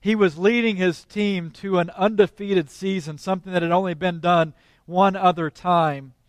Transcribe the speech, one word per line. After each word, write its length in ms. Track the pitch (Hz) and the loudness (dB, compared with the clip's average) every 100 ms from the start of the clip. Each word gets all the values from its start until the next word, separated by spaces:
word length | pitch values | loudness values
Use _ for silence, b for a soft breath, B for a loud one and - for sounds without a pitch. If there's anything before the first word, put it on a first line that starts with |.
he 140 | 196 | -2
was 240 | 214 196 151 | 2 0 2
leading 380 | 190 240 226 196 | 0 2 0 0
his 280 | 185 160 | -2 -2
team 460 | - 208 208 190 165 | -10 -4 -2 -2 -6
to 260 | - 196 185 | -10 -2 -2
an 120 | 170 | -2
undefeated 800 | - 196 214 196 _ 202 190 156 | -2 -2 2 2 _ -2 -2 -2
season, 480 | - 190 190 156 151 | -6 -4 -4 -6 -12
something 340 | - 190 180 | -6 -6 -2
that 100 | 180 | -4
had 100 | 170 | 0
only 220 | 175 190 | 0 0
been 260 | 165 180 170 | -2 -4 -2
done 340 | 170 175 160 - b b - | 0 2 2 -4 b b -8
one 300 | 175 196 190 | 2 2 4
other 340 | 185 170 160 | 2 2 -4
time. 640 | - 180 175 160 139 135 127 | -6 0 2 2 -2 -12 _